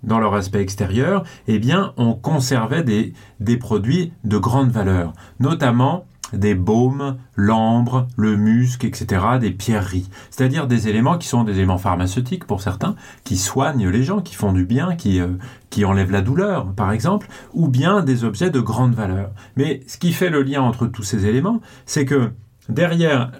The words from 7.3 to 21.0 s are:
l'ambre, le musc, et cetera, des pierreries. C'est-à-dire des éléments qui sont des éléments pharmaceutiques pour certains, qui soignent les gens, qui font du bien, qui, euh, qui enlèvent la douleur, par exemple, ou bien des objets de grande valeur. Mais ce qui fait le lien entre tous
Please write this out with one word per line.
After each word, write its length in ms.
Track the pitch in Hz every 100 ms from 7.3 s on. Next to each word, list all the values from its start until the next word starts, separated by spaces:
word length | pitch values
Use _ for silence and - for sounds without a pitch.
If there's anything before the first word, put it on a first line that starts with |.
| -
l'ambre, 720 | 101 110 113 117 120 127 123 -
le 180 | 107 104
musc, 480 | 107 117 127 123
et 80 | 113
cetera, 460 | - 92 95 104 127
des 120 | 107
pierreries. 600 | 90 - 107 92 92 92 - -
C'est-à-dire 380 | - 131 156 131
des 220 | 120 104
éléments 280 | 107 135 170
qui 100 | -
sont 160 | 120
des 120 | 110
éléments 240 | 95 95 92
pharmaceutiques 680 | 98 90 92 104 123 185
pour 160 | - 98
certains, 360 | 101 92 180 214 - -
qui 140 | - 95
soignent 500 | - 131 147 135 95
les 140 | 107
gens, 180 | 135 202
qui 140 | 165
font 180 | - 104
du 140 | 92 92
bien, 280 | 120 175
qui, 260 | 170 104 92
euh, 180 | 90 92 - - _
qui 160 | - 98
enlèvent 260 | 98 92
la 80 | 98
douleur, 540 | 98 139 202 170 95
par 180 | 98 98
exemple, 360 | 117 147 208 - - -
ou 140 | - 151
bien 340 | 123 160 208
des 220 | 139 120
objets 260 | 117 98 180
de 100 | 135
grande 340 | 104 107 127
valeur. 360 | 117 98 95 98 - - 127
Mais 240 | 151 139 -
ce 100 | -
qui 160 | 175
fait 160 | 165 185
le 140 | 151
lien 180 | 135 139
entre 260 | 127 - 120
tous 160 | -